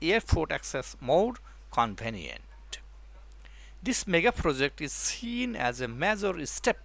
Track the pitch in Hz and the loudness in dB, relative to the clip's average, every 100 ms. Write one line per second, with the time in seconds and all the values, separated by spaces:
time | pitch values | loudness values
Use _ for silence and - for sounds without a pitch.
0 | 160 220 - - 151 147 - 135 - - | 2 2 4 2 2 -2 -2 -4 -6 -6
1 | 123 160 226 240 - - - - 117 98 | 2 4 4 -2 -14 -18 -4 0 0 0
2 | 113 107 71 58 - - - - - - | -6 -6 -8 -12 -16 -20 -14 -14 -14 -20
3 | - - - - - - - - - 247 | -20 -20 -20 -20 -20 -20 -20 -8 -2 0
4 | - 170 214 - 170 131 139 - 143 - | 2 4 4 2 2 2 0 0 -4 -2
5 | - - 233 240 247 233 123 123 123 120 | -2 -2 -4 -4 -4 0 0 0 -4 -2
6 | 180 214 202 175 135 - - - | 0 0 -2 -2 -4 0 0 0